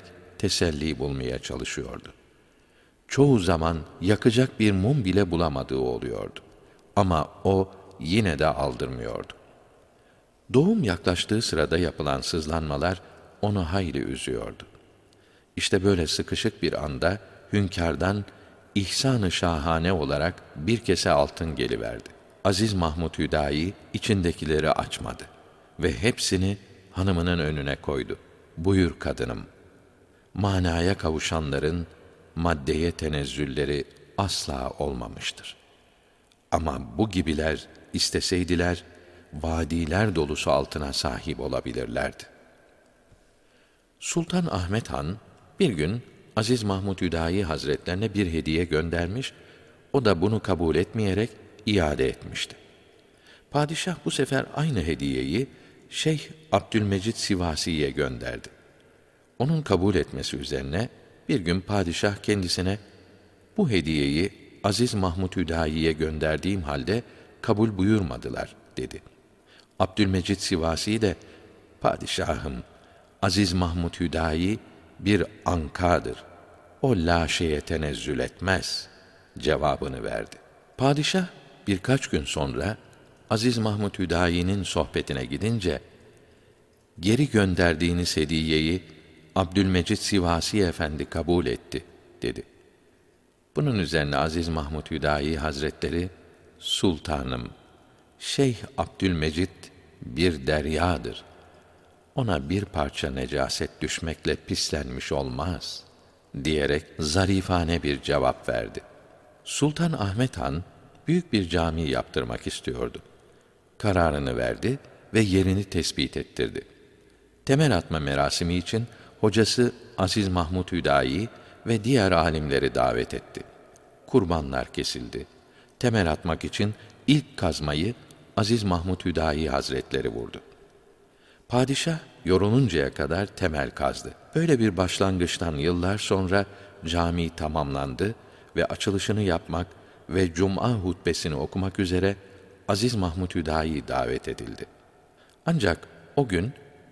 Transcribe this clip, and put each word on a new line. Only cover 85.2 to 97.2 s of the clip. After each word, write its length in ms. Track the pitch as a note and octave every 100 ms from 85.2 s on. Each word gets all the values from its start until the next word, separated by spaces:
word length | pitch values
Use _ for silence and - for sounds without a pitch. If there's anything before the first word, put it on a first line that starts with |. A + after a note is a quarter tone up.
| B1+
gidince, 560 | C#2 A2 A#2 F2+ C#2 - - - - _ _ _ _ _ _ _ -
"Geri 300 | F2+ A#2 C#3+
gönderdiğiniz 880 | G#2+ F#2+ F2 F2 D#2 E2+ F2 F2 -
hediyeyi 640 | D2+ D#2+ D#2+ D#2 D#2 F#2 - - - - - F#2+
Abdülmecid 640 | F#2 F#2 F#2+ F#2 E2+ G#2
Sivasi 640 | - G2+ F2 E2 - G#2+
Efendi 440 | F2+ - D#2 D2 C#2+
kabul 400 | E2 D#2 F2 C2+
etti." 400 | A#1 - B1+ - - - -
dedi. 220 | A#1+ - - _ _ _ _ _ _ _ _ _ _ -
Bunun 240 | D3 A2
üzerine 380 | D2+ D#2+ D2 C#2
Aziz 300 | D#2+ E2+ E2
Mahmud 440 | D#2 D2 D#2 -
Hüdayi 460 | D#2+ D#2 D2 D2+ D#2+
Hazretleri, 720 | D#2 C#2+ D2+ - D2 E2 F#2 - - - - -
"Sultanım, 920 | - - G2+ D2+ - D2